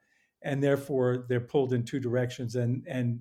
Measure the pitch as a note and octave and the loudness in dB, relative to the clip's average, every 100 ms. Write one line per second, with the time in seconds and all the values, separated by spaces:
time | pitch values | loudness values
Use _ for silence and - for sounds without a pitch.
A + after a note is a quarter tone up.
0 | _ _ _ _ - C3+ C#3 C#3 C#3 C3+ | _ _ _ _ -4 0 2 2 2 2
1 | B2 B2 B2 B2 A#2+ D3+ B2+ B2 A#2+ C#3+ | 2 2 0 -2 0 2 2 2 0 -4
2 | A#2+ B2 A#2+ - A#2 B2 A#2+ B2+ E3+ B2+ | -2 0 -2 -4 -6 -2 0 0 -4 -4
3 | A#2+ A#2+ | -2 -4